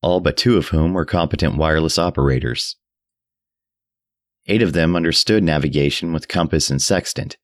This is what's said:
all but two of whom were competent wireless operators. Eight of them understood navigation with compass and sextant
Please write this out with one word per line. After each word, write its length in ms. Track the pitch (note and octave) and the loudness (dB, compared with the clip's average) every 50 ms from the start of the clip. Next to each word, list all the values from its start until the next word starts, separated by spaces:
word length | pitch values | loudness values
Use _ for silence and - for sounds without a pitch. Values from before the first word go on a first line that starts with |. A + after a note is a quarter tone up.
all 180 | - E2+ F2+ F#2 | 0 0 0 2
but 160 | F2 D#2+ D2 | 0 0 -2
two 220 | - - A#2+ A#2+ F#2+ | 0 0 2 2 2
of 100 | D#2 - | 2 0
whom 240 | - D#2 D#2 E2+ F#2 | 0 0 2 2 0
were 120 | F#2 D#2+ | -2 -2
competent 500 | - - F#2+ E2+ D#2 - - - D#2 - | -2 0 0 0 0 -2 0 -2 -2 0
wireless 420 | C#2 D#2 D#2+ D#2 D#2+ D#2+ D#2+ - - | 0 0 2 2 2 0 0 0 0
operators. 760 | E2+ F2 D#2 - C#2 C#2 C2 B1+ - B1 A#1+ - - - - _ _ _ _ _ _ _ _ _ _ _ _ _ _ _ _ _ _ _ _ _ _ _ _ _ _ _ _ _ _ _ _ _ _ - | -2 -2 0 0 0 2 2 0 -2 -4 -6 -6 -8 -10 -10 _ _ _ _ _ _ _ _ _ _ _ _ _ _ _ _ _ _ _ _ _ _ _ _ _ _ _ _ _ _ _ _ _ _ -2
Eight 140 | G2 A2 | 0 2
of 120 | A#2 F#2 D2 | 2 2 2
them 220 | E2+ D#2+ E2 F2 | 2 2 2 2
understood 480 | F2 E2 E2 D#2+ - - - G#2+ A2 G2 | 2 0 0 0 0 0 2 2 2 4
navigation 680 | E2 D#2 D2+ C#2 D2 C#2 D2 C#2+ C#2+ - - - E2+ | 2 2 2 0 0 0 2 2 2 0 -2 -4 -4
with 160 | E2 D#2+ - - | -4 -4 -6 -4
compass 420 | - F2+ E2+ D#2+ - D#2+ - - | -2 -2 -2 0 0 0 0 0
and 120 | C#2+ C2+ | -2 -2
sextant 560 | - - G2 F#2 E2+ - - - C#2+ - - _ | 0 0 0 0 -2 -4 -8 -8 -8 -10 -12 _